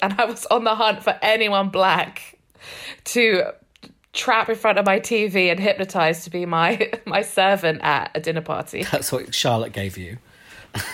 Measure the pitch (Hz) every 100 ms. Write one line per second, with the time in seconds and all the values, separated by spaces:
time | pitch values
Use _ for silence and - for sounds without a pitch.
0 | 196 196 226 226 - 233 226 220 220 214
1 | 214 - 214 220 214 196 196 190 190 170
2 | 175 - - _ _ _ - - - -
3 | - 240 226 185 - - _ _ - _
4 | _ - - 226 220 226 220 202 196 196
5 | - 226 208 190 180 175 202 190 190 185
6 | 160 165 165 175 175 165 170 - - -
7 | - 190 - - 190 196 170 156 - 143
8 | - - 165 165 160 - - - - 147
9 | - 131 - - 139 113 113 104 98 90
10 | 87 120 - - - - - - -